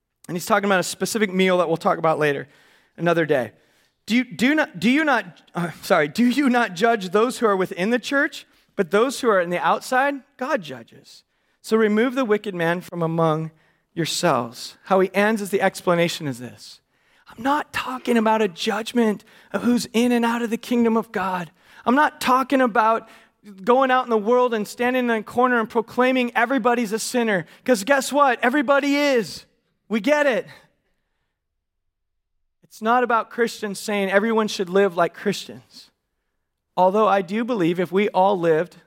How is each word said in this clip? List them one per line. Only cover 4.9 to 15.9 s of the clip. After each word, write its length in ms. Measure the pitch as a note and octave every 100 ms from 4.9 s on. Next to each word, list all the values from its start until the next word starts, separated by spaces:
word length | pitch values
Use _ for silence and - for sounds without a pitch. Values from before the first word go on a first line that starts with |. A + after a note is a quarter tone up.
| C#4 D#4
not, 360 | A#3+ F3+ - _ E3
uh, 160 | E3+ -
sorry, 280 | - F3+ D3+
do 160 | D3 B3
you 240 | B3 C#4
not 240 | A#3+ A3+
judge 360 | E3+ A#3 A#3 F#3
those 300 | G3+ A#3+ -
who 60 | A3+
are 100 | F#3+
within 360 | F3+ F#3 G3
the 80 | B3
church? 460 | - C#4 D#4 - - _ _ -
But 160 | E3+
those 300 | G3+ C4 -
who 80 | A#3+
are 120 | G3
on 80 | F3
the 80 | F3
outside, 640 | D#3+ G#3 - B3+ C#4 C#4 - -
God 240 | C4 D4
judges. 600 | D3+ B2 A#2 - - - _ _ _ _
So 140 | - A3
remove 380 | A3 G#3+ B3+
the 100 | B3 A#3+
wicked 280 | G#3 G#3
man 280 | F3+ E3 F3+
from 200 | - F3
among 500 | E3 E3 E3 D#3 D#3+ - _ _ _
yourselves." 840 | E3 D#3 - F3 C3 A#2+ A#2+ - -
How 160 | - F#3+
he 100 | F#3+ G3
ends 260 | G#3 A3
is 80 | G3
the 120 | F#3+
explanation 680 | F#3+ - -